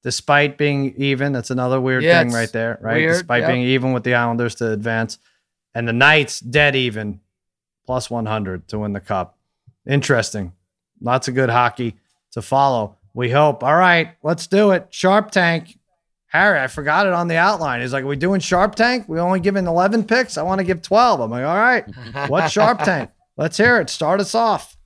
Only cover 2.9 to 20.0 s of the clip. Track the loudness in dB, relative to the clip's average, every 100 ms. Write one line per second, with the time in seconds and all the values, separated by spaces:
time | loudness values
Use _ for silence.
2.9 | 0 0 0 0 0 0 0 0 0 0
3.9 | -2 0 0 0 -2 -4 -4 -4 -4 -2
4.9 | -2 -4 -8 _ _ _ _ _ -6 -4
5.9 | 2 4 4 2 -8 -4 0 2 0 -2
6.9 | -4 -8 -10 _ _ _ _ _ _ -6
7.9 | -6 -4 -6 -4 -4 -6 -8 -8 -8 -6
8.9 | -8 -4 -4 -4 _ _ _ _ _ -2
9.9 | -2 2 0 0 -6 -10 -12 _ _ _
10.9 | _ -2 -2 -2 -2 2 2 2 0 -8
11.9 | -8 _ _ _ -12 -2 2 2 0 -4
12.9 | _ _ -6 0 4 2 2 2 4 4
13.9 | 4 0 _ -4 -4 0 4 4 2 -2
14.9 | -2 2 2 2 0 2 0 -6 _ _
15.9 | _ _ _ _ 2 2 2 -2 -4 -2
16.9 | 0 2 0 0 2 2 0 -4 -4 -4
17.9 | -4 -4 -2 -2 -2 0 2 2 2 0
18.9 | 0 -4 -4 0 0 0 0 0 2 2
19.9 | 0